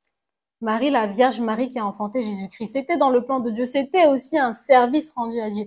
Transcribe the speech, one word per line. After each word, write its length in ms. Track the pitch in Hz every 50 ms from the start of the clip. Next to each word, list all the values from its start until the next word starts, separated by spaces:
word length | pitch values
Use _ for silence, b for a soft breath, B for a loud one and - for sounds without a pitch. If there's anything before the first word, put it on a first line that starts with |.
| _ _ _ _ _ _ _ _ _ _ _ _
Marie, 280 | 226 214 214 226 262 294
la 180 | 277 233 214
Vierge 320 | 202 196 226 262 262 214 233
Marie 300 | 233 220 220 226 262 254
qui 100 | - 240
a 60 | 208
enfanté 360 | 196 - - 208 208 208 262
Jésus-Christ. 520 | 220 214 202 190 196 190 - - 220 - -
C'était 240 | 277 269 - 339
dans 120 | 277 294 262
le 140 | 247 240 240
plan 160 | 277 269 262
de 100 | 226 240
Dieu. 140 | 214 233 247
C'était 440 | 247 - 277 269 277 370 370 330
aussi 300 | 294 269 247 - - 320
un 140 | 302 262 233
service 600 | 208 - - - 262 247 247 240 277 302 302 -
rendu 280 | - 247 233 226 233 233
à 100 | 214 214
Dieu, 160 | 202 214 208